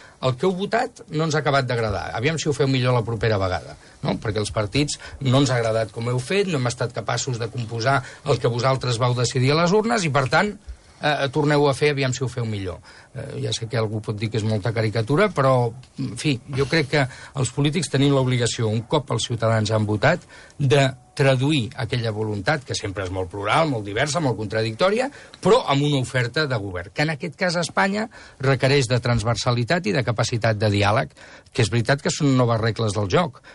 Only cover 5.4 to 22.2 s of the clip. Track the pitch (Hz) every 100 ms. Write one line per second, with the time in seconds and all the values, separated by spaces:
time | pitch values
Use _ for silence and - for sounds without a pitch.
5.4 | 139 123 113 110 110 - 117 123 123 190
6.4 | 202 147 127 135 120 - 113 123 - 117
7.4 | 113 120 110 117 113 135 131 - 143 120
8.4 | 127 117 131 131 127 113 123 123 120 131
9.4 | 127 151 170 208 214 240 170 139 131 156
10.4 | 208 202 - - - - 147 139 135 143
11.4 | 147 147 147 131 151 135 135 123 131 -
12.4 | 113 104 95 80 - - - 120 - -
13.4 | 123 - 113 120 110 110 - 104 110 113
14.4 | 107 107 117 110 110 117 110 147 208 170
15.4 | 135 131 120 117 - - 131 113 156 123
16.4 | - 131 139 165 156 156 131 - - -
17.4 | 123 - 143 151 147 135 143 139 127 127
18.4 | 117 - 110 110 113 156 131 117 - 113
19.4 | 113 113 107 110 107 107 135 170 - -
20.4 | - - 139 147 135 - - - 135 131
21.4 | 139 156 104 - 123 120 113 104